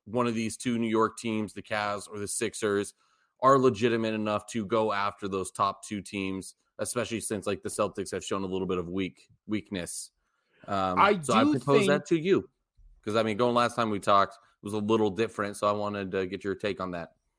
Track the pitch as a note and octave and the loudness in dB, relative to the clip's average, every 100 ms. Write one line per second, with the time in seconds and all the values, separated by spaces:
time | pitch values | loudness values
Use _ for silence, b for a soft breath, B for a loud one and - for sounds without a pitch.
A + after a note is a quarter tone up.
0 | - A#2 A#2+ A2+ A2 - B2+ A#2 A#2 A2 | -4 0 0 0 -4 -4 -2 -2 2 2
1 | A2 - A#2 A2 G#2 G#2 - G#2+ G#2 G2+ | 2 -2 -4 -2 -4 -8 -6 -4 -2 -4
2 | - G#2 G2+ - A2 - G#2+ G2+ G2+ - | -8 -10 -6 -4 -4 -2 0 0 -2 -8
3 | _ _ _ _ C3 C3+ B2+ G2+ A#2+ A2+ | _ _ _ _ 4 6 6 4 2 2
4 | A2+ A2 G#2+ G#2 - A#2 F#2+ A2+ A2 G2+ | 0 -2 0 -2 -2 -8 0 0 2 0
5 | G2+ - G2+ F#2+ F2+ - G2 - - G#2 | -2 -4 -4 -4 -4 0 0 -2 -8 -8
6 | - G2+ F#2+ F#2+ - - _ - G#2 B2 | -6 -6 -4 -6 -10 -16 _ -8 -6 -4
7 | G#2 A2+ - G#2 G2 F#2+ G#2 - G#2 G2+ | -4 -4 -4 -4 -4 -4 -4 -2 -2 -4
8 | F#2 F#2+ - G2+ F#2+ F#2 F#2 F2+ E2+ F#2 | -6 -6 -4 -4 -2 -2 -2 -2 -4 -4
9 | F#2 - _ _ - G#2+ - F#2+ - - | -4 -8 _ _ -8 -6 -6 -8 -6 -10
10 | - _ _ _ _ _ - G2 F#2+ F#2 | -14 _ _ _ _ _ -4 -2 2 4
11 | G3 G#3 C3+ A2+ C#3 C#3 C#3 C#3 C#3+ D3 | 4 2 2 4 4 2 4 4 4 2
12 | - E3+ E3+ D3+ - _ _ _ - _ | 0 0 2 2 0 _ _ _ -20 _
13 | - G#2+ A2 G2+ B2 A#2+ A#2+ A#2+ A2+ G#2 | -2 0 0 2 2 4 2 2 -2 0
14 | G#2+ G2+ F#2+ - b b G2+ G#2+ G#2 A2+ | 4 6 4 -2 b b -6 -2 4 4
15 | G#2+ F2+ A2 - G2+ G2+ G#2 G#2 G#2 G2+ | 4 2 -2 -2 -4 0 0 2 -2 -4
16 | F#2+ F#2+ F#2 F#2+ G2+ F#2 G#2 F#2 F#2 F2 | -2 -2 -2 -4 -4 -2 -4 -4 -6 -8
17 | E2 _ _ | -10 _ _